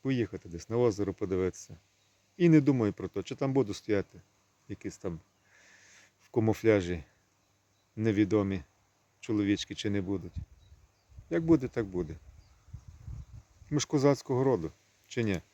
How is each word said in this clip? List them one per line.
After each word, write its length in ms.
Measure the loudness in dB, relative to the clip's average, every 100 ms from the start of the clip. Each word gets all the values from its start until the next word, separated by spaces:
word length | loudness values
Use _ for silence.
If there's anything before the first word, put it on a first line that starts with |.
Поїхати 480 | -2 -2 -2 -4 -12
десь 200 | -14 -4
на 80 | 2
озеро 360 | 2 2 -4
подивитися. 640 | -4 -2 0 0 -4 -18 -20 _ _ _ _ _ 2
І 120 | 6
не 120 | 6
думаю 320 | 6 2 2
про 140 | 0 -6
те, 160 | -6
чи 120 | -8 -4
там 180 | 0
будуть 220 | 0 0 -4
стояти 460 | -2 -2 -2 -12 _ _ _ _ _
якісь 300 | -12 -10 -10
там 220 | -10 -10 _ _ _ _ -20 -20 -20 -20 -20 _
в 80 | _
камуфляжі 760 | 0 0 2 2 2 2 -6 -8 _ _ _ _ _ _ _ _ -4
невідомі 680 | 0 2 4 2 2 -2 -8 _ _ _ _ _
чоловічки 560 | -4 -2 0 0 -2 -8
чи 140 | -4
не 120 | -4
будуть. 340 | -2 -6 -6 -12 -14 -20 -20 -20 _ _ _ -20 -6
Як 140 | -4
буде, 240 | 4 2 2
так 180 | -4 -4
буде. 320 | -4 -6 -8 -16 -20 -20 _ -20 -20 -18 -20 -16 -14 -14 -18 _ _ -4
Ми 100 | -4
ж 80 | 0
козацького 560 | 2 4 2 0 0
роду, 280 | 2 0 -2 -10 _ _ _
чи 160 | -4
ні? 180 | -2 -2 -4